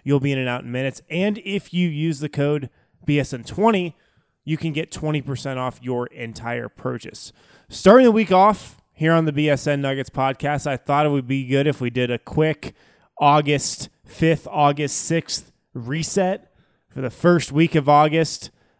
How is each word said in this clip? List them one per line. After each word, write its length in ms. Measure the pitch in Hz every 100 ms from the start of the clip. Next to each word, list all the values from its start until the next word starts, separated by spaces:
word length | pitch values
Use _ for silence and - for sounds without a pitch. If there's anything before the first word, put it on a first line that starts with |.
| 135
You'll 120 | 139
be 120 | 139
in 60 | 135
and 100 | 127
out 160 | 123
in 80 | 120
minutes. 300 | 123 135 - -
And 300 | 165 202 208
if 340 | 196 196 -
you 160 | 175 175
use 300 | 147 160 139
the 100 | 151
code 400 | 143 143 151 131 _ _ _ -
B 140 | 143
S 140 | 131
N 100 | 123
twenty, 540 | - - 226 202 175 - _ _ _ _
you 120 | 147 156
can 160 | 165
get 200 | 147 160
twenty 280 | - 156 151
percent 380 | 131 127 139 127
off 220 | 127 -
your 240 | 123 123 120
entire 640 | - 117 110 117 120 117
purchase. 640 | - 127 123 - - - _ _ _ _
Starting 360 | - 185 247 247
the 60 |
week 200 | 220 202
off 460 | 196 202 202 - - _
here 200 | - 160
on 120 | 165 160
the 60 |
B 180 | 143 151
S 160 | 135 151
N 160 | 143
Nuggets 300 | 139 135 131
podcast, 560 | - 135 135 143 147 147
I 100 | 131
thought 300 | - 143 151
it 20 |
would 180 | 143 123
be 200 | 135 127
good 180 | 135 143
if 160 | 131
we 80 | 123
did 220 | 123 123
a 80 | 120
quick 560 | - 156 156 147 - - _ _ _ -
August 720 | 147 151 147 143 - - - _ -
fifth, 420 | - 160 151 -
August 440 | 151 147 147 147 -
sixth 520 | - 165 - - - _ _
reset 800 | 127 117 156 156 196 185 208 _ _ _ _ _
for 140 | 135
the 80 | 123
first 420 | - 175 175 -
week 220 | 143 165
of 160 | 160 139
August 640 | 147 156 160 156 - - _ _